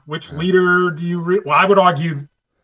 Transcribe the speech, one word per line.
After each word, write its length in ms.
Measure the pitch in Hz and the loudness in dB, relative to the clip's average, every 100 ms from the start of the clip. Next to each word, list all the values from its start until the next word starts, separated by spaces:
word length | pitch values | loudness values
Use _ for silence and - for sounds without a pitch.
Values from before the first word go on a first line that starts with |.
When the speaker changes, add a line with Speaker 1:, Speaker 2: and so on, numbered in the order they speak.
| - | -12
Speaker 1:
which 260 | 156 - | -14 -12
Speaker 2:
Yeah. 60 | 143 | -8
Speaker 1:
leader 540 | 180 185 180 180 180 | 0 2 2 2 0
do 140 | 156 170 | -4 -6
you 140 | 175 | -6
re-, 220 | 170 196 143 | -2 -2 0
well, 120 | 151 | 2
I 80 | 190 | 4
would 140 | 196 | 4
argue 400 | 180 147 165 143 143 _ _ _ | 4 2 -2 -6 -12 _ _ _